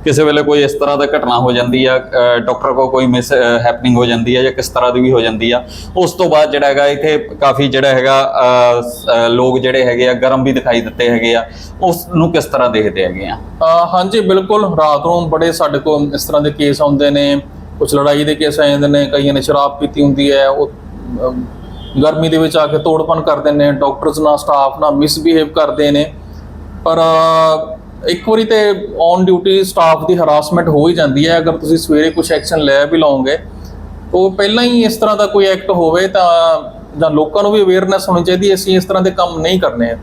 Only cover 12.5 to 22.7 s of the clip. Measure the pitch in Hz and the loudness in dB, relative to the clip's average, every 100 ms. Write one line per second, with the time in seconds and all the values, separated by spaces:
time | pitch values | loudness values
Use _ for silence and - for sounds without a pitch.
12.5 | 135 123 110 107 92 92 92 95 - - | 0 0 0 -2 -2 -4 -4 -8 -10 -12
13.5 | - 160 170 170 180 190 220 185 190 190 | -2 2 2 2 0 0 0 2 0 2
14.5 | 214 196 160 151 143 170 175 165 156 165 | 0 0 0 2 0 0 -2 0 0 0
15.5 | 160 151 143 151 147 147 139 - 151 147 | 0 -2 -2 -2 -2 -2 -4 -2 0 0
16.5 | 147 143 139 147 139 143 202 143 143 - | 0 -2 0 0 2 2 2 0 -2 -4
17.5 | - - - 139 143 143 147 147 151 151 | -18 -18 -6 -2 0 2 0 0 -2 -2
18.5 | 151 143 143 143 143 139 143 143 139 135 | 0 0 2 2 2 0 0 0 0 0
19.5 | 143 143 - 147 147 143 139 143 139 135 | 0 0 -2 -6 0 0 2 2 4 2
20.5 | 139 139 - - - 120 117 127 123 123 | 0 -4 -6 -18 -16 -12 -6 -4 -6 -10
21.5 | - - - - 135 151 156 160 160 160 | -14 -16 -16 -6 0 0 0 0 0 2
22.5 | 160 147 | 0 0